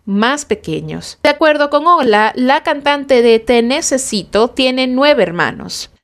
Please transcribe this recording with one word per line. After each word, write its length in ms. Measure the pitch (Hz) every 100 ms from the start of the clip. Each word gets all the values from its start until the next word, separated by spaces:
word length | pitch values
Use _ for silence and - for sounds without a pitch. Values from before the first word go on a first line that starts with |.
| 208
más 360 | 202 233 294 -
pequeños. 720 | 208 - 156 156 165 - -
De 80 | 285
acuerdo 400 | 285 311 294 285
con 160 | 294 330
Hola, 460 | 339 247 208 214
la 300 | - 254 302
cantante 580 | 330 294 285 285 277 254
de 180 | 240 226
Te 220 | 226 240
Necesito 840 | 233 294 - 262 - 208 170 202 240
tiene 400 | - 254 254 254
nueve 340 | 254 294 262
hermanos. 680 | 170 175 131 - - - - _